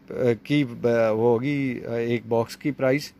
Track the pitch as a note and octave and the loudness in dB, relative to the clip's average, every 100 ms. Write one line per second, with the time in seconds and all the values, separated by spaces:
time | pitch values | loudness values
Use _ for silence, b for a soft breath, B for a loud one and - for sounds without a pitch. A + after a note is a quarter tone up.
0 | - A#2 B2 A2+ - D3 C3+ A#2 A#2+ A#2 | -12 -2 0 0 0 0 0 -2 2 4
1 | A2+ A2 A#2 A#2 C3 C#3+ C3+ A#2+ - A#2 | 2 4 2 2 0 -2 -4 -6 -6 -4
2 | A#2 A#2+ A2+ A#2 A#2 - D3+ C3 C3+ C3+ | -2 -2 0 -2 -2 -4 -6 0 0 0
3 | D3 | -4